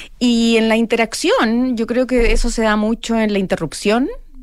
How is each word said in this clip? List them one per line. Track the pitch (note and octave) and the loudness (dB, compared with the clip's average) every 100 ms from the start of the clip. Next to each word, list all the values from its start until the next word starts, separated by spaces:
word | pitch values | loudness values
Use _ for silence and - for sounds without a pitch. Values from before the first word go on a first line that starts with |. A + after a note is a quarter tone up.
| - - | -16 -2
Y | B3 A#3 A#3 A3+ | 0 2 2 2
en | A3 | 2
la | A3 | 0
interacción, | A3+ A#3 A3+ - D#4+ B4 A#3 A#3 B3+ A#3 | 0 0 -2 -2 0 2 2 0 -2 -2
yo | A3+ | -2
creo | A#3+ B3+ | -2 0
que | B3+ A3+ | 2 2
eso | A3+ A#3+ | 2 2
se | A#3 | 0
da | A3 G#3+ | 0 2
mucho | G#3+ A3+ - A3+ | 0 -2 -2 0
en | A3 | 0
la | G3+ | 0
interrupción, | F#3 F#3 E3 - G3+ A3+ D4 C5 - - | -2 -2 -4 -4 0 0 0 -6 -16 -20